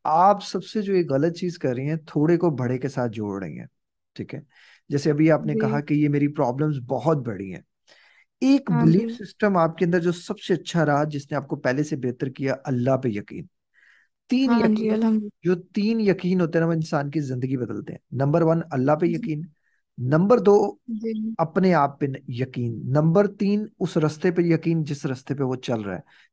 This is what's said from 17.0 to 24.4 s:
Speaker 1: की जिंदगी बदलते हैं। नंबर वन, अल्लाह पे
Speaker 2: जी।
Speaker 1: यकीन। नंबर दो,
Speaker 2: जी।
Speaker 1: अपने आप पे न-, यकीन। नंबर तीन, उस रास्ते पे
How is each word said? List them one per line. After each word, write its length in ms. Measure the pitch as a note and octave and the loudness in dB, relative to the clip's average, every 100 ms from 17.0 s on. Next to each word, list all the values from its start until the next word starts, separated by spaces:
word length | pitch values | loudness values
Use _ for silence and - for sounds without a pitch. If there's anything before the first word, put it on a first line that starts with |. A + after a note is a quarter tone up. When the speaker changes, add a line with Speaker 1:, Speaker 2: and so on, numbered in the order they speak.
| C#3+ | -2
Speaker 1:
की 100 | D#3 | -4
जिंदगी 360 | C3+ B2 C3 C3+ | -4 -4 -4 -4
बदलते 360 | G#2+ G#2 - | -4 -8 -10
हैं। 80 | - _ | -14 _
नंबर 280 | B2+ C#3 E3 | -2 2 2
वन, 180 | D#3+ E3 | 4 2
अल्लाह 360 | - C3+ C3+ D3+ | -2 -2 2 2
पे 120 | E3+ | 0
Speaker 2:
जी। 60 | |
Speaker 1:
यकीन। 340 | E3 - D3+ F3 _ _ _ _ - | -2 -4 -6 -8 _ _ _ _ -6
नंबर 400 | B2 D#3 G3+ A#3+ | 0 2 4 4
दो, 400 | G3 G#3 G3+ - - | 6 4 4 -4 -10
Speaker 2:
जी। 460 | A3 A3+ A3 A3 A3+ | -8 -6 -6 -4 -2
Speaker 1:
अपने 320 | D#3+ F#3+ F#3 | -2 2 4
आप 240 | D#3+ C#3+ - | 4 2 0
पे 60 | C#3+ | -6
न-, 100 | C3 - | -6 -8
यकीन। 520 | A#2+ B2+ C3 A#2+ A2+ | -6 -6 -4 -6 -6
नंबर 420 | B2 D3 D#3+ F#3 G3+ | -2 2 4 4 2
तीन, 420 | - G3 G#3 G#3+ - | 0 0 0 -4 -6
उस 160 | F3+ E3+ | -4 0
रास्ते 340 | D3+ D3+ F#3 | 0 0 0
पे 180 | F3 | 2